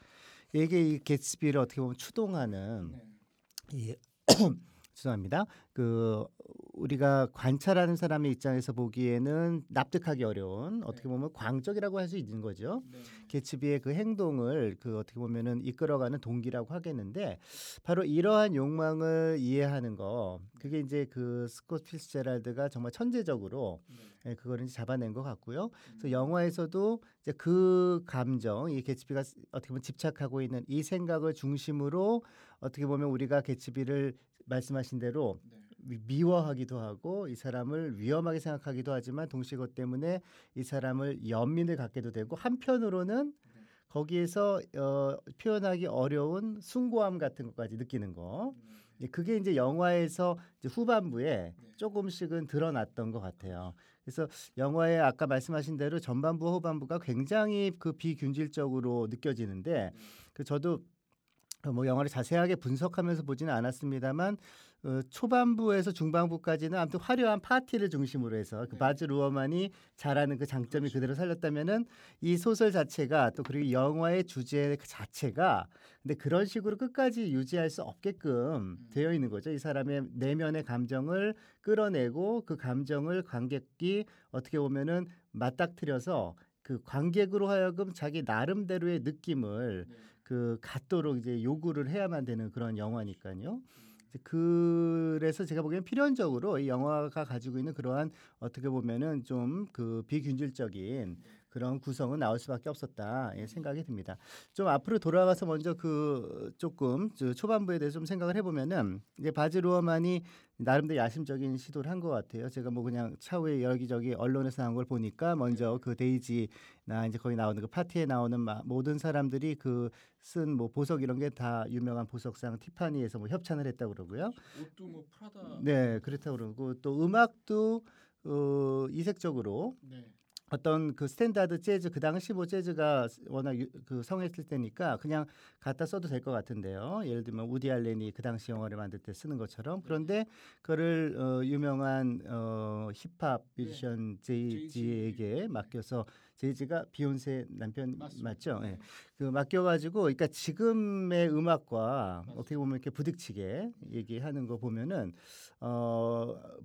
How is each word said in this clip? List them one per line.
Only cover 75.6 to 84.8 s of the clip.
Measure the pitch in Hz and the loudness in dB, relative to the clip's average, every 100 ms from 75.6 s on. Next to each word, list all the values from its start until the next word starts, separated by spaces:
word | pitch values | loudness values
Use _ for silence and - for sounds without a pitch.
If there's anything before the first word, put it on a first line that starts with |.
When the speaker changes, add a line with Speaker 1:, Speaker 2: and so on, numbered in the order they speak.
| - - - - | 0 -10 -20 -10
Speaker 1:
근데 | 139 | -6
그런 | 143 143 170 | -4 2 2
식으로 | 202 226 202 208 | 2 0 -2 -2
끝까지 | 254 262 262 226 208 | -2 2 2 2 0
유지할 | 131 131 175 160 | 0 0 0 0
수 | - | -2
없게끔 | - - 196 190 151 120 131 147 | -8 -6 -6 -2 0 2 2 0
Speaker 2:
음. | 95 87 117 | -4 -8 -6
Speaker 1:
되어 | 135 156 | 0 2
있는 | 165 127 | 2 0
거죠. | 104 151 | -2 -4
이 | 147 | -4
사람의 | 156 139 135 143 135 | -2 -2 0 -2 -4
내면의 | 120 131 151 160 156 | -2 0 2 0 -2
감정을 | 139 120 120 131 143 185 208 214 - _ | -2 -2 0 0 0 0 0 -2 -12 _
끌어내고 | - 214 208 165 120 139 196 233 | 2 4 4 4 2 0 0 0
그 | - | -2
감정을 | 147 127 127 139 147 156 185 | -4 -2 0 0 0 0 0
관객이 | 175 120 123 135 - - 175 202 214 - _ | -2 -4 -2 -4 -6 -4 0 0 -2 -12 _
어떻게 | 127 127 156 | -6 -2 0
보면은 | 139 139 | 2 0